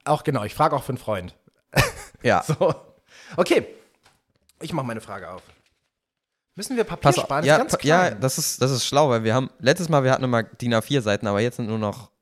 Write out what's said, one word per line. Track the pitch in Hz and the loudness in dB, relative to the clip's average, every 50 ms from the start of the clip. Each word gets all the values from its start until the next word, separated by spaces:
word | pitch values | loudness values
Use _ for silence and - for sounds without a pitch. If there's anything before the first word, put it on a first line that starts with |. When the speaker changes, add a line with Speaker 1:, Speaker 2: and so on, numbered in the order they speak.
| - | -2
Speaker 1:
Auch | 143 151 - - | -2 -2 -2 -2
genau, | 156 135 120 104 | -2 -2 -2 -4
ich | 107 - | -4 -2
frag | - 151 160 | 0 0 2
auch | 151 131 - | 0 -2 -4
für | - 127 | -6 -10
einen | |
Freund. | - - - 107 92 90 87 - _ _ _ _ _ _ _ - | -8 -6 -4 -6 -4 -6 -10 -14 _ _ _ _ _ _ _ 0
<laughs> | - - - - - - - _ - - | 0 0 0 -2 -10 -18 -20 _ -4 0
Speaker 2:
Ja. | 123 101 85 - | 2 2 2 2
Speaker 1:
So. | - 156 - 190 160 - - - - _ _ _ _ - - - - - | -2 0 0 2 0 0 -2 -8 -20 _ _ _ _ -20 -20 -20 -8 -2
Okay, | 165 180 - 339 226 - - - - _ _ _ _ _ _ _ _ _ _ _ _ _ _ _ - | 0 2 4 2 2 2 -2 -10 -20 _ _ _ _ _ _ _ _ _ _ _ _ _ _ _ -16
ich | - 156 | -12 -8
mach | 170 151 131 | -6 -4 -4
meine | 120 113 110 | -4 -6 -10
Frage | - - 101 98 90 82 | -10 -12 -14 -14 -12 -14
auf. | 92 90 - - _ _ _ _ _ _ _ _ _ _ _ _ _ _ _ _ _ _ _ _ - | -16 -16 -18 -20 _ _ _ _ _ _ _ _ _ _ _ _ _ _ _ _ _ _ _ _ -16
Müssen | 175 202 - 262 | -12 -10 -6 -2
wir | 233 208 | -2 -2
Papier | - 170 - | -2 -2 0
Speaker 2:
Pass | - 147 135 | 2 2 4
auf, | - - | 2 0
Speaker 1:
sparen? | - 143 139 | -2 -2 0
Das | 131 | 4
Speaker 2:
ja, | 135 151 | 4 4
Speaker 1:
ist | 202 | 4
ganz | 269 330 - | 4 2 -2
Speaker 2:
pa-, | - - | 0 2
ja, | 139 156 180 185 | 4 4 4 4
Speaker 1:
klein. | 156 107 104 | 2 0 -2
Speaker 2:
das | - 135 - | -2 -2 -2
ist, | - - - - - | -2 -4 -4 -2 -2
das | 123 131 | 0 0
ist | 139 117 - | 0 -2 -2
schlau, | - 135 143 156 139 | 0 2 2 4 4
weil | 120 113 110 | 2 2 2
wir | 110 110 | 2 0
haben, | 131 135 - _ - | 0 0 -4 _ -2
letztes | - 123 160 180 175 160 | 0 0 2 2 0 0
Mal, | 160 143 131 | 2 2 4
wir | 127 131 | 4 2
hatten | - 131 | 2 0
immer | 127 123 113 107 | 0 0 0 -2
din | - - - 120 120 117 | -2 -8 -6 -2 0 2
A | 110 | 2
vier | - - 143 139 | 2 0 0 0
Seiten, | 107 107 101 101 - | 2 2 0 0 0
aber | 104 101 101 | 0 0 0
jetzt | 113 123 - | 0 -2 -2
sind | - 120 | -4 -6
nur | 104 110 | -4 -4
noch | 110 107 101 98 123 101 - _ _ | -2 -2 -4 -4 -6 -12 -20 _ _